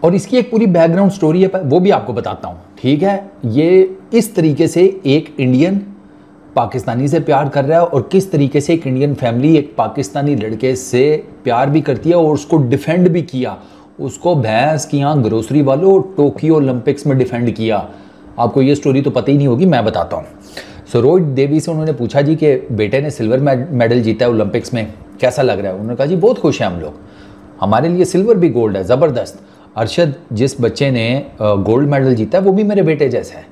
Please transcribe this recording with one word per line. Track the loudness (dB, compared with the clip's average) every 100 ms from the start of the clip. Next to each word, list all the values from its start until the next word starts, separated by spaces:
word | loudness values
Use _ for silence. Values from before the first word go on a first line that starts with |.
और | 2
इसकी | 0 0 -2
एक | 0
पूरी | 0 2
background | 4 4 4 2
story | 2 0 2
है, | 2
वो | 0 0 2
भी | 4
आपको | 0 -2
बताता | -6 -6 -8 -12
हूँ, | -16 -20 -6
ठीक | -2 0
है? | 0 -2 -6 -8
ये | -4 0 2 4 2 0 -2
इस | -2 0
तरीके | 0 0 2 0
से | 4 2 2 0
एक | 0 0 -4
Indian | 0 2 2 0 -6 -18 -20 -20 -20 -20 -6 -2
पाकिस्तानी | -2 -4 -4 -2 0
से | 0
प्यार | 0 0 0
कर | -2
रहा | 0 2
है | 2
और | 0 0
किस | 0 0
तरीके | 0 0 0
से | 0
एक | -2 0
Indian | -2 -2
family | -2 -2 0 4 2
एक | 2 -4
पाकिस्तानी | -4 -2 -6 -4 -2 -2
लड़के | -4 -4 -2 -2
से | -2 0 2 0 -4 -10
प्यार | -4 0 2
भी | 0
करती | 0 -4 0
है | 2
और | 2
उसको | 0 0 0
defend | 0 0 0 0 0
भी | 0
किया। | -4 -6 -6 -8 -18 -20 -20 -12
उसको | -12 -6 -2
भैंस | -2 0 0 0 -2 -4
की | -2
आंख | 0 0
grocery | 0 -2 -2 0
वालों | 2 2 4 2
टोक्यो | 2 0 0 0 0 2
Olympics | 2 -2 -2 -2 0
में | 0
defend | 0 -2 -4
किया। | -2 -2 -2 -4 -14 -20 -20 -20 -4
आपको | -2 2
ये | 2
story | 2 2 0
तो | 0
पता | -2 0
ही | 2
नहीं | 2
होगी, | 2 2
मैं | 2
बताता | 0 -2 -4 -6
हूँ। | -10 -20 -20 -20 -20 -20 -4
सरोज | 0 4 2
देवी | 0 0 0 0
से | -2
उन्होंने | -4 -4
पूछा | -4 -2 0
जी | 0 2
कि | 2 0 -2
बेटे | -4 -2 -2
ने | -4
silver | -4 -2 0
मे-, | 0 0 -2
medal | 0 2 2
जीता | 0 0 0
है |
Olympics | 0 0 -2 -4
में, | -6 -6 -12 -20 -2
कैसा | -2 0
लग | 0 0
रहा | -4
है? |
उन्होंने | -6 -8 -4
कहा, | -2
जी | 2
बहुत | 2 2
खुश | 0 0
हैं | -4
हम | -6
लोग, | -10 -14 -20 -20 -20 -20 -20 -6
हमारे | 0 0 0
लिए | 0
silver | 0 0 2
भी | 4 4
gold | 2 0 -2
है, |
ज़बरदस्त। | 0 2 2 0 -6 -12 -20 -20 -16 -6
अरशद | -4 0 -2 -2 -8
जिस | -2 -2 0
बच्चे | -2 0 -2
ने, | 0 0
अ, | -2 -4 -4
गोल्ड | 0 0 2 2 2
medal | 2 2
जीता | 2 0 2
है |
वो | 2
भी | 2
मेरे | 2 2
बेटे | 0 2 0
जैसा | -2 -6 -16
है। | -20